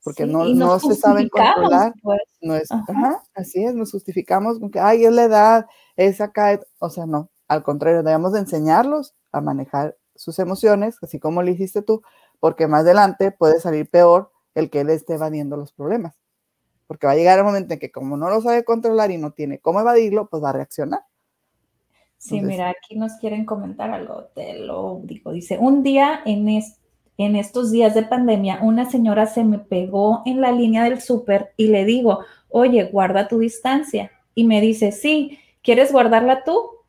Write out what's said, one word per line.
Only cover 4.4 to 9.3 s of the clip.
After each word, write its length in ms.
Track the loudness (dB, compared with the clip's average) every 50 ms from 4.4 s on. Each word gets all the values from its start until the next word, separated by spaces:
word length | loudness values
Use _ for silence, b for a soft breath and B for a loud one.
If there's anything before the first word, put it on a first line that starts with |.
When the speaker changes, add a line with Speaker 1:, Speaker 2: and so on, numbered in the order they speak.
| 0 -2 -6 -6
Speaker 1:
con 120 | -8 -10
que, 80 | -6 0
"Ay, 260 | 2 4 4 6 4
es 80 | 4 4
la 100 | 6 4
edad, 440 | 4 6 6 6 6 6 4 2 b b b b b b
es 240 | 0 2 2 2 0
acá", 400 | -6 -6 _ 0 2 2 0 0 -4 _ _ _
o 100 | -10 -8
sea, 160 | -8 -8 -8
no, 240 | -6 -6 -6 -6 _ _ _ _ _
al 160 | -4 -4 -2
contrario, 380 | -4 -6 -2 0 0 2 2 2
debemos 300 | 0 0 0 0 -2 -2
de 60 | -2
enseñarlos 760 | -4 -4 -4 -4 0 2 2 2 2 2 -2 -4 -6 -8 _ _ _ _